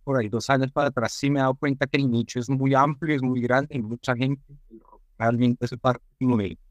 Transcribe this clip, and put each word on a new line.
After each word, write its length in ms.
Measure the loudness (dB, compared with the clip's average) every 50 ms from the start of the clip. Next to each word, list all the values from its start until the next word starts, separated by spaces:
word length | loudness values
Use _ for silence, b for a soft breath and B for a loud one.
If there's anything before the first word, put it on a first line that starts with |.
| -6
por 120 | -2 0
ahí 120 | 0 0 0
dos 200 | -2 -4 0 2
años 220 | 2 2 2 0
para 180 | 0 0 -2 0
atrás, 240 | 0 -2 -4 -4 -4
sí 160 | -2 -2 0
me 120 | 2 2
he 20 | 2
dado 120 | 0 0
cuenta 300 | 0 -2 -2 -2 -2 -2
que 100 | -2 0
el 120 | 0 2 2
nicho 300 | 2 0 -2 -2 -4 -6
es 100 | -4 -2
muy 240 | -2 0 2 2 4
amplio, 440 | 4 4 2 2 -2 -2 -2 -2
es 60 | 0 0
muy 180 | -2 -2 0
grande, 340 | 0 2 2 2 2 0 -4
hay 80 | -6 -6
mucha 320 | -6 -8 -8 -4 -4 -2
gente. 280 | 0 0 -2 -2 -4 -8 -16 -20 -20 -20 -20
El 100 | -20 -20
rock 220 | _ _ -20 -20 _ _ _ -2
realmente 480 | 0 2 2 4 4 2 2 0 -2
es 60 | -6 -6 -2
parte 240 | 0 0 0 -2 _ _ _ -2
como 160 | 0 2 2
de 200 | 2 0 -2 -6 -10 -18 -20